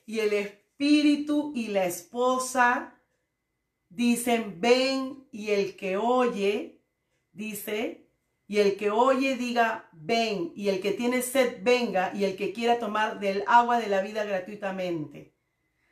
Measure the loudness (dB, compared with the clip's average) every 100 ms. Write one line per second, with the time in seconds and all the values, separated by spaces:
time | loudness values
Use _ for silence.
0 | -10 -4 0 -2 -4 -10 _ -2 4 4
1 | 4 2 0 -2 -2 -6 -2 0 0 -4
2 | -8 -2 0 0 0 2 2 2 -6 -18
3 | _ _ _ _ _ _ _ _ _ -2
4 | 0 2 0 0 -2 0 4 4 4 0
5 | -4 -10 -18 -10 -2 0 0 -4 -6 -2
6 | 2 2 2 0 0 0 -6 -14 _ _
7 | _ _ _ -12 -12 -10 -6 -6 -6 -10
8 | _ _ _ _ -2 2 2 2 0 4
9 | 4 4 0 -2 -2 0 0 -2 -10 -12
10 | -2 0 0 -2 -6 -4 -2 0 -2 -2
11 | 0 0 0 2 0 0 2 2 2 0
12 | -2 -2 -2 -2 -6 -2 0 0 0 -2
13 | -2 -2 -2 -2 4 6 6 2 0 0
14 | -2 -4 -4 -4 -6 -8 -8 -6 -4 -6
15 | -8 -14 -20 _ _ _ _ _ _